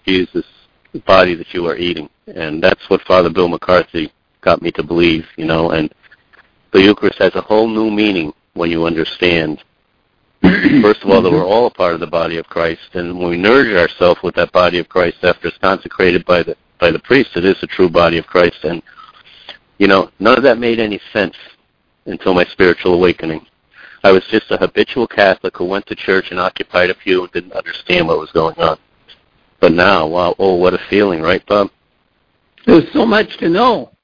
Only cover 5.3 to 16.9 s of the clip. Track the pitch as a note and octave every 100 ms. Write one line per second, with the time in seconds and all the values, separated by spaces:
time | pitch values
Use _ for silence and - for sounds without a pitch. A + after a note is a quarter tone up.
5.3 | - D#2+ E2 E2 D#2+ D#2 _ _ _ _
6.3 | _ _ _ _ F#2+ G2 G#2 G2+ - F#2+
7.3 | F#2 - G#2+ A2+ A2 A2 G#2 G#2+ F#2 D2+
8.3 | - _ - E2+ E2 E2 D#2+ D#2+ - F2+
9.3 | E2+ D#2 D2 _ _ _ _ _ _ _
10.3 | _ - - D3 D3 G#2+ G#2+ G2 F#2+ F2+
11.3 | F2 F#2 A2 A#2+ - F2+ E2 E2 E2 E2
12.3 | E2 - F2 E2 E2 - F#2 F2 F2+ F2+
13.3 | F2 G2+ C3 B2 F#2+ E2 - F2+ E2+ F2+
14.3 | - F2 F#2 F2 F2 E2 F#2 F2 - F2+
15.3 | E2+ E2+ - F#2+ F#2+ - - F#2 F2+ -
16.3 | F2 E2 D2+ _ - F2